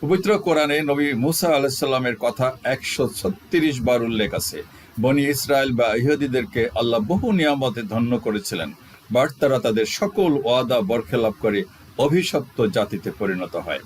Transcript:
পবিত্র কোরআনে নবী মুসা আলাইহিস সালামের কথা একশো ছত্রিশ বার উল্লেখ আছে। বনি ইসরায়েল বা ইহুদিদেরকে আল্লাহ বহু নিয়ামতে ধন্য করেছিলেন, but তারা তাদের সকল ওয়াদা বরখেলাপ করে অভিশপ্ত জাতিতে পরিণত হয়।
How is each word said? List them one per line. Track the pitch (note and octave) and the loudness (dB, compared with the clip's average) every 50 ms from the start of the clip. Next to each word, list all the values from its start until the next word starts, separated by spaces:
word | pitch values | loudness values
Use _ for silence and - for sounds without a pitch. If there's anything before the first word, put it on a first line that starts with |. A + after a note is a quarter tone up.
পবিত্র | D#3 D3 F3+ F#3 F#3 G3 G#3 G3 | 0 0 0 0 2 2 0 2
কোরআনে | - F#3 E3 D3+ D3+ D3 C#3+ D3+ | 2 2 2 2 2 2 2 0
নবী | D#3 C#3+ C#3+ C#3+ D3 D3 C#3 | 2 0 0 2 2 0 0
মুসা | A2+ A#2+ D3 E3 - - F3 | 0 0 0 0 0 2 2
আলাইহিস | D#3+ C#3+ C#3 C#3 B2+ - | 2 2 2 0 0 -2
সালামের | - C#3 C3 C3 B2+ B2 A#2+ | -2 0 0 0 0 0 -2
কথা | - - A#2+ A2+ - B2+ B2+ B2+ - - | 0 -2 -4 -2 0 -2 -2 -2 -2 -4
একশো | B2 C3 C3 - - - - C#3+ A#2+ - | -4 -4 -4 -4 -8 -2 -2 -2 -2 -2
ছত্রিশ | - - F#3+ G3 - - - - E3+ D#3 D#3 C#3 B2+ | -4 -4 -4 -4 -4 -8 -2 0 2 2 2 0 0
বার | A#2 B2+ B2 A#2+ A#2 | 0 2 2 2 2
উল্লেখ | A#2 A#2 A2 G#2+ G2 - | 0 0 0 -2 -2 -2
আছে। | F2+ - - - D#2 D2 - - - - - - - | -4 -6 -6 -8 -8 -12 -14 -18 -20 -20 -16 -6 -2
বনি | A2 B2+ C#3 C#3+ C#3 C#3 | 0 2 2 2 2 0
ইসরায়েল | C#3+ C3 - - C#3+ C3+ C3+ C3+ | 0 -2 0 0 2 2 2 2
বা | B2+ A2+ A#2+ A2+ G#2 | 2 2 2 2 2
ইহুদিদেরকে | A#2 B2 C#3 D3+ C#3+ C#3+ C3+ B2 B2+ A#2+ G2+ - B2 A2+ A#2+ - | 2 2 2 2 2 0 0 0 -2 -2 -2 -2 -2 -2 0 0
আল্লাহ | G#2+ A#2 A#2+ A#2 A#2 | -2 0 2 2 0
বহু | G#2+ G#2 E3+ F#3+ F#3+ B3 | 0 0 0 0 2 2
নিয়ামতে | G#3+ F#3 D#3+ D3+ C#3+ C#3 C3+ B2+ G#2+ A#2 | 2 2 4 2 2 2 0 -2 -2 -4
ধন্য | A2+ G2 G#2 A2+ A#2 A#2+ B2 A#2 | -8 -6 -2 -2 0 0 0 -2
করেছিলেন, | A2 A#2 G#2+ G#2 G2 - A2 F2+ D#2+ C#2+ D2 - - - - - - - G#2+ | -2 -2 -4 -2 -4 -4 -6 -6 -6 -6 -10 -16 -20 -20 -20 -20 -12 -2 2
but | A#2+ C3+ D#3 D3 - | 2 2 2 0 0
তারা | - C#3+ C3 B2+ | 0 2 2 2
তাদের | A2 B2 A2 A2 A2 | 0 0 2 2 0
সকল | G#2+ - - - G3 - - - F3 D3 C#3 - | 0 -2 -4 -4 -2 0 0 2 2 2 0 2
ওয়াদা | A2+ A#2+ B2+ B2+ A#2 B2+ A#2+ | 2 2 2 2 2 0 0
বরখেলাপ | G#2+ F#2+ A2+ A#2+ A2 - - A#2+ A2+ A2 G#2 - | 0 0 0 -2 -2 -2 -2 0 0 0 -2 0
করে | - A2 G#2 G2+ F#2+ - - - - - - - | -2 0 0 0 -2 -4 -10 -20 -20 -20 -4 0
অভিশপ্ত | B2 C#3+ D3 F3+ F3+ - - E3+ C#3 C3+ - - | 0 2 2 2 0 0 -2 -4 -6 -6 -4 -2
জাতিতে | A#2+ G#2+ F2+ A#2 G#2 - - G2 E2+ G#2 | -2 0 2 0 -2 -2 -4 -6 -6 -8
পরিণত | E2 - G#2+ F#2+ F#2+ F2+ F2+ E2+ - | -6 -4 -4 -2 -2 -4 -6 -6 -6
হয়। | E2+ D2 D#2+ D2+ C2+ - | -8 -6 -6 -8 -8 -8